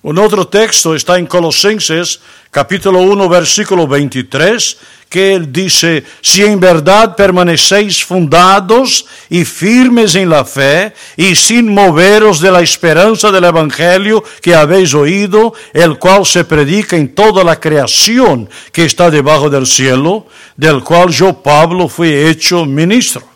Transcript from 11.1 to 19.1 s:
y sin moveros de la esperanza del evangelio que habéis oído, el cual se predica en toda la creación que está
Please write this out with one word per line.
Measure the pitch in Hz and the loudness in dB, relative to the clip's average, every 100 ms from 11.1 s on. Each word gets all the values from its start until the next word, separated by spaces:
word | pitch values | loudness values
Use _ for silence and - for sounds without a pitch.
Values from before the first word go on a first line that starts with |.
| - | -4
y | 190 | -2
sin | 170 - 233 226 | 0 0 0 0
moveros | 202 196 151 185 214 214 160 | 2 2 4 4 4 2 2
de | 185 | 2
la | 180 | 2
esperanza | 165 - 170 156 208 220 214 | 0 -2 0 2 2 2 2
del | 190 | 2
evangelio | 175 165 156 131 170 185 202 214 - - | 2 2 -2 -2 0 0 0 -2 -4 -6
que | 175 | 2
habéis | 165 147 185 180 | 2 4 2 2
oído, | 147 143 196 202 214 226 226 - | 0 0 -2 0 0 0 -4 -6
el | 147 170 143 | 0 0 0
cual | 180 196 185 | 0 2 0
se | 180 | -2
predica | - 151 143 196 202 170 | 0 -2 0 -2 -2 -4
en | 139 | -4
toda | - 214 190 | -2 0 2
la | 175 156 | 0 0
creación | 160 151 120 - 196 240 240 131 107 - - | -2 -2 -2 -2 0 2 2 0 -6 -18 -10
que | - | -4
está | 165 - 175 | -2 0 0